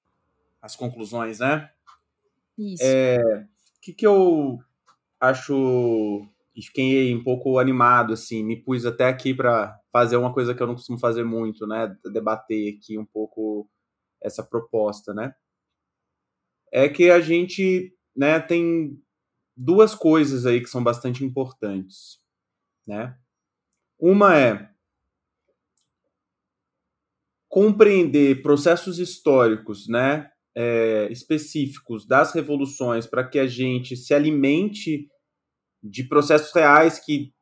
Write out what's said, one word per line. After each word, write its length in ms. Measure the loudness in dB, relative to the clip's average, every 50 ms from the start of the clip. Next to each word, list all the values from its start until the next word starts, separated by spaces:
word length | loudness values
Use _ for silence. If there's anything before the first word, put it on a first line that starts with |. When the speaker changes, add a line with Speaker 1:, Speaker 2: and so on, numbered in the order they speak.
| _ _ _ _ _ _ _ _ _ _ _ _
Speaker 1:
As 160 | -20 -20 -14 -12
conclusões, 640 | -10 -10 -10 -12 -14 -10 -8 -8 -8 -8 -8 -6
né? 300 | -4 -2 -2 -4 -6 -10 _ _ _ _ _ _ _ _ _ _ _ _ _ _ _ _ _ -14
Speaker 2:
Isso. 240 | -12 -12 -6 -2
Speaker 1:
É, 360 | 0 0 2 2 2 2 0 0
o 640 | 0 0 -2 -4 -6 -14 _ _ _ _ _ _
que 120 | _ -20 -8
que 140 | 0 2 4
eu 500 | 4 4 4 4 2 2 0 -2 -6 -10 -14 _ _ _ _ _ _ _ _ _ _ _
acho, 1040 | 0 0 0 0 -4 -4 -2 0 0 0 0 0 0 0 0 0 -2 -4 -6 -8 -10 -14 _ _ _ _ _
e 60 | -20 -20
fiquei 500 | -10 -6 -4 0 0 2 2 2 0 -2
um 100 | -2 -4
pouco 360 | -4 -4 -4 -2 0 0 2
animado, 540 | 2 2 2 2 4 4 4 4 2 0 -2
assim, 280 | -6 -8 -8 -8 -8
me 140 | -6 -6 -8
pus 300 | -8 -6 -6 -6 -4 -4
até 200 | -4 -2 0 0
aqui 280 | 0 0 -2 -4 -6 -4
pra 440 | -2 0 0 0 0 -2 -4 -8 -16 _ _
fazer 260 | 0 0 2 2 2 0
uma 140 | -2 -2
coisa 220 | -2 -2 -4 -4 -4
que 80 | -4
eu 60 | -6 -6
não 80 | -6
costumo 240 | -10 -12 -12 -10 -4
fazer 240 | -2 -2 -2 -2 -4
muito, 420 | -4 -4 -6 -6 -6 -8 -10 -10
né? 300 | -8 -6 -6 -6 -8 -8 -12 -16 -10
Debater 640 | -8 -8 -6 -6 -8 -10 -8 -8 -6 -6 -6 -6 -10
aqui 240 | -12 _ -14 -14 -12
um 60 | -12
pouco 640 | -12 _ -10 -10 -10 _ -10 -8 -8 -8 -10 -12 -14 _ _ _ _ _ _ _ _ _ _
essa 220 | -14 -12 -12 -12 -12
proposta, 680 | -10 -10 -10 -8 -6 -4 -2 -2 -2 -4 -8 -12 -14 -12
né? 200 | -10 -10 -12 -12 _ _ _ _ _ _ _ _ _ _ _ _ _ _ _ _ _ _ _ _ _ _ _ _ _ _ _
É 180 | 0 0 0 0
que 200 | 2 4 6 6
a 100 | 6 6
gente, 760 | 4 2 0 0 -2 -2 -4 -2 -2 0 0 -2 -4 -6 _ _ _ _ _
né, 240 | -2 0 2 2 0
tem 600 | 0 -2 -2 0 0 0 -2 -2 -4 -6 -10 -14 _ _ _ _ _ _ _ _ _ _ _
duas 400 | -8 -2 2 6 6 6 6 4
coisas 500 | 0 2 4 4 4 4 2 0 -2 0
aí 160 | 0 0 0
que 80 | -2 -4
são 140 | -6 -4 -2
bastante 420 | -2 -2 -2 -4 -8 -6 -6 -8
importantes, 920 | -6 -6 -6 -6 -8 -8 _ -10 -8 -8 -8 -10 -12 -16 -20 -20 -20 -20 _ _ _ _ _ _ _ _ _ _ _ _ _ _
né? 300 | -14 -12 -12 -12 -12 -14 -20 _ _ _ _ _ _ _ _ _ _ _ _ _ _ _ _
Uma 380 | 2 2 4 6 6 6 6 6
é 320 | 4 4 2 -2 -6 -16 _ _ _ _ _ _ _ _ _ _ _ _ _ _ _ _ _ _ _ _ _ _ _ _ _ _ _ _ _ _ _ _ _ _ _ _ _ _ _ _ _ _ _ _ _ _ _ _ _ _ _ _ _ _ _ _
compreender 960 | 2 4 4 4 6 6 6 6 6 4 2 2 4 4 4 4 4 2 2
processos 560 | 2 2 2 4 2 2 2 0 -6 -8 -8
históricos, 880 | -8 -8 -10 -2 0 2 4 4 4 4 2 -2 -6 -10 -14 -14 -8 -4
né, 420 | -2 0 0 0 -2 -2 -6 -12 _ _ _ _ _
é, 540 | -6 -4 -2 0 0 0 0 0 -2 -2 -4
específicos 960 | -6 -12 -6 -4 -4 -4 -4 -6 -6 -6 -6 -6 -8 -12 -14 -12 -12 -12 -4
das 280 | 0 2 2 2 2 0
revoluções 760 | -4 -4 -4 -4 -4 -4 -6 -6 -6 -4 -4 -4 -4 -4 -6
pra 160 | -6 -6 -6
que 160 | -4 -2 -2
a 80 | -2 -2
gente 480 | -2 -4 -4 -4 -4 -4 -6 -8 -12
se 180 | -14 -4 0 0
alimente 960 | 0 2 0 0 0 2 2 2 0 -2 -4 -6 -8 -8 -8 -8 -8 -10 -14 _ _ _ _ _ _ _ _ _ _ _ _ _ _
de 220 | -20 -14 -12 -12 -8
processos 500 | 0 2 2 4 6 4 2 2 2 2
reais 460 | 4 6 8 8 8 6 4 2 -2
que, 340 | -6 -6 -6 -4 -6 -8 _ _